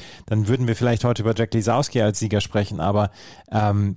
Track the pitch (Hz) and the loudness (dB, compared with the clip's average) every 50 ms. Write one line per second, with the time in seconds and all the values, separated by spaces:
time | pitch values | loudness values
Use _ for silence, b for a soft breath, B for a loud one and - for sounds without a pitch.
0 | B B B B B B 107 110 104 101 123 123 123 117 110 - 123 120 117 107 | B B B B B B 0 0 2 2 0 0 2 0 0 0 0 0 0 2
1 | - 120 120 - 104 113 110 110 117 - - 113 95 113 117 131 143 - - 131 | 0 0 0 0 0 0 0 0 0 0 0 0 0 2 2 0 0 0 0 0
2 | 107 107 101 - 113 101 104 104 - - - 107 104 - 107 80 80 95 101 104 | 0 0 0 -2 -2 0 0 0 -2 0 -2 -2 -2 -2 -4 -4 -2 0 2 2
3 | 104 101 B B B B B B B B - 110 107 107 101 101 101 101 92 | 0 0 B B B B B B B B -2 0 0 2 2 2 0 0 -2